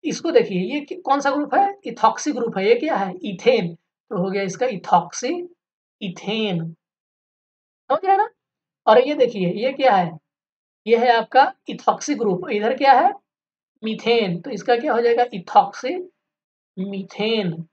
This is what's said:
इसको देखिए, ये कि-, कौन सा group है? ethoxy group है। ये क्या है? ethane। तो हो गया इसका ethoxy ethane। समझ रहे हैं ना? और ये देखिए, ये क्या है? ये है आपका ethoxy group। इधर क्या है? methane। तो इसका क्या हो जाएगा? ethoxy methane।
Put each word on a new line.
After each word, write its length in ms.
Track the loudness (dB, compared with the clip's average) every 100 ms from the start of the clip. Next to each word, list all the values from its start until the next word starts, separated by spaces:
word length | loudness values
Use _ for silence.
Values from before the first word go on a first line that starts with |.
इसको 280 | -6 -6 2
देखिए, 420 | 2 2 -2 -2
ये 80 | -6
कि-, 200 | -8 -10
कौन 200 | -2 0
सा 100 | 0
group 240 | -2 0 0
है? 140 | 0 -2 -12
ethoxy 460 | 0 0 0 -6 -4
group 220 | -4 -2
है। 100 | 2
ये 80 | 2
क्या 200 | 0 -2
है? 180 | -4 -6
ethane। 520 | -10 -2 2 2 0 -8
तो 420 | _ _ _ -6
हो 120 | -4
गया 140 | -4
इसका 220 | -6 -4 -6
ethoxy 680 | -6 2 2 2 -8 -6 -6 -8 _ _ _ _ _
ethane। 580 | -10 -8 -6 -4 -2 -2 -6 -12 _ _ _ _ _ _ _ _ _ _ _
समझ 100 | -2
रहे 80 | 2
हैं 60 | 2
ना? 120 | 2 _ _ _ _ _ 4
और 120 | 4
ये 160 | 4 2
देखिए, 380 | 0 0 -4
ये 180 | -2 -4
क्या 220 | 2 4 4
है? 160 | 0 -6 _ _ _ _ _ _ 0
ये 100 | 2
है 140 | 4
आपका 420 | 2 4 4 4 0 -14
ethoxy 480 | -4 -2 -2 -4 -2
group। 320 | 0 -2 -2
इधर 280 | -2 -2 2
क्या 220 | 6 6
है? 140 | 4 0 _ _ _ _ _ _
methane। 580 | -8 -4 0 2 0 -4
तो 80 | -8
इसका 280 | -10 0 0
क्या 160 | 2
हो 80 | 0
जाएगा? 220 | 2 2
ethoxy 760 | 0 -2 2 2 2 -4 -8 -8 -10 _ _ _ _ _ _ -10
methane। 880 | -8 -8 -10 -6 -2 0 -2 -6 -12